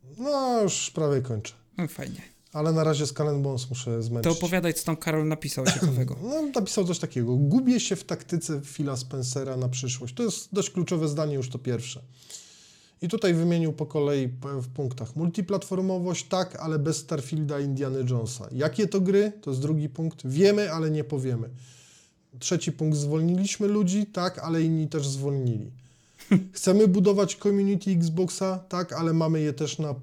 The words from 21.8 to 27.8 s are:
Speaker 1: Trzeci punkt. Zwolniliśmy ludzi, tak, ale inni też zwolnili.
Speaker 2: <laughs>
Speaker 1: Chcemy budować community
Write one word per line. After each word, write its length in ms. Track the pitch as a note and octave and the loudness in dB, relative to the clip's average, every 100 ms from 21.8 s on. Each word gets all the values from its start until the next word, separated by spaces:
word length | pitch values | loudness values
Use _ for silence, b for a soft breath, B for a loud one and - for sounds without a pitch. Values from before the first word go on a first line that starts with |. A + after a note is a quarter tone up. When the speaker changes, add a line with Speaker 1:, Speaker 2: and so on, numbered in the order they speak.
| B B B _ _ B2 | B B B _ _ -10
Speaker 1:
Trzeci 320 | - E3+ - | -2 0 0
punkt. 260 | - D#3 D3+ | -2 0 2
Zwolniliśmy 680 | C#3+ D#3 E3 F3+ G3 - G3+ | 0 2 2 2 0 0 2
ludzi, 380 | G#3 F#3 G3+ G#3 | 2 2 2 0
tak, 340 | - F3+ - | -2 -4 -4
ale 220 | E3 E3 | -2 0
inni 240 | E3 D#3+ D#3 | 2 2 0
też 200 | D#3+ C#3 | -2 -2
zwolnili. 640 | C3+ C#3 C#3 B2 G#2+ - - B B B | -2 -2 0 0 -2 -6 -14 B B B
Speaker 2:
<laughs> 400 | B B F#3+ - | B B 2 2
Speaker 1:
Chcemy 340 | - - G3 G#3+ | -2 2 6 6
budować 480 | F#3 F#3+ G3 G3+ - | 6 4 4 2 0
community 560 | G#3 G3+ G3 G3 | 0 2 2 2